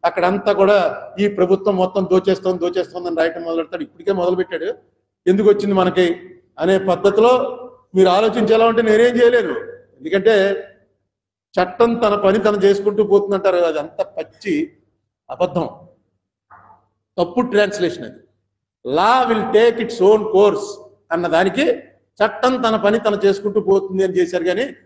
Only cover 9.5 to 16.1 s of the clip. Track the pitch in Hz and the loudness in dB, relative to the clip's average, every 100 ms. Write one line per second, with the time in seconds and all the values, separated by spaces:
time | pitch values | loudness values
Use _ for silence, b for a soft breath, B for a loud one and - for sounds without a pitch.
9.5 | 123 - - _ _ 156 190 214 214 196 | -6 -12 -18 _ _ -4 0 2 4 2
10.5 | 196 - _ _ _ _ _ _ _ _ | -2 -10 _ _ _ _ _ _ _ _
11.5 | - 180 - 233 233 220 208 190 214 214 | -2 -2 0 0 0 0 2 2 2 0
12.5 | 208 196 202 202 208 202 202 202 196 196 | 2 2 2 0 0 2 2 2 -2 0
13.5 | 180 165 151 151 - 185 - 160 _ 202 | 2 0 -2 -6 -8 -8 -10 -14 _ -6
14.5 | 151 175 _ _ _ _ _ - 131 156 | -4 -6 _ _ _ _ _ -12 -6 -4
15.5 | 156 151 - - _ _ | -4 -6 -10 -20 _ _